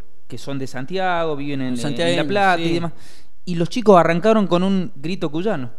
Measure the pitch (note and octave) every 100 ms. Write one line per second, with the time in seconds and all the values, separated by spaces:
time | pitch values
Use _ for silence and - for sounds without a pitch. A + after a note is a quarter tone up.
0 | - - - B2 C#3+ C#3 C3+ B2+ C#3 F#3
1 | F#3 E3+ E3 C#3+ C#3+ C#3 B2+ A#2+ C#3+ D#3
2 | E3+ F3 F#3+ G3+ F#3+ F3 E3 E3+ E3+ -
3 | - - - - F#3 E3+ E3+ B3+ G#3 F3+
4 | D#3+ E3+ G#3+ A3 F#3+ F3 F#3+ F#3+ E3+ C#3
5 | D#3+ F#3+ E3 D#3 G#3+ D#3+ A#2+